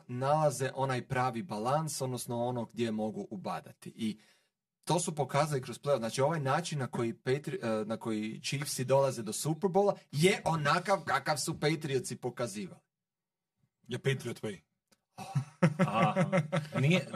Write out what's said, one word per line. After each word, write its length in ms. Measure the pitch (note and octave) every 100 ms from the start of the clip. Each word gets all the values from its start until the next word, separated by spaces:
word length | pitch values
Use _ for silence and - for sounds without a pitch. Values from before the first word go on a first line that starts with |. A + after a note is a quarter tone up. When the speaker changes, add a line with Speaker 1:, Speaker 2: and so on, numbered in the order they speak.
| -
Speaker 1:
nalaze 640 | B2 C3+ D3+ D3+ C3+ C3
onaj 280 | - C3+ B2+
pravi 380 | - B2+ B2+ A#2
balans, 580 | F#2 G#2 A#2 D3 D#3 -
odnosno 380 | C3 B2 - A#2+
ono 260 | A#2+ B2
gdje 260 | A2 A2 A#2
mogu 360 | G#2+ G#2+ - -
ubadati. 600 | G3 G2+ D3+ - - - -
I 220 | A2 - _ _ _ _ _ _ -
to 120 | D#3+
su 160 | -
pokazali 480 | D3 C3+ C#3 D#3 C#3+
kroz 160 | B2 A2+
play-off. 200 | C#3+ C3+
Znači, 220 | A2+ C3
ovaj 200 | C#3 E3
način 380 | C3 D3 E3+ D3
na 80 | B2
koji 260 | - A#2
Patri-, 440 | - - C#3 D3 -
e, 220 | A#2 A2
na 120 | G#2+ A2
koji 440 | A2+ G#2+ G#2+ -
Chiefsi 440 | - C#3 D3 -
dolaze 380 | B2+ C3+ C3+ A#2+
do 100 | G#2
Superbola 600 | - C#3+ D#3+ G3 F3+ G3+ - -
je 300 | C#3+ F3+ -
onakav 540 | - D#3+ C#3+ E3+ F3+ F#3+
kakav 380 | - C#3 D#3+ D3+
su 240 | - C3
Patriotsi 560 | D3+ D#3+ D3+ C3+ - A#2+
pokazivali. 640 | B2 - A#2 G2+ F#2 - _ _ _ _ _ _ _ _ _ _
Speaker 2:
Je 140 | - A#2+
Patriot 420 | C3+ C3 A#2+ -
way. 200 | A2 F#2 _ _ _ _ _ - - - - - E3+ -
Speaker 3:
Aha. 360 | F#3 G3 F3+ F#3+ F#3+ F#3+ - F3 - -
Nije, 280 | C#3 F3+ -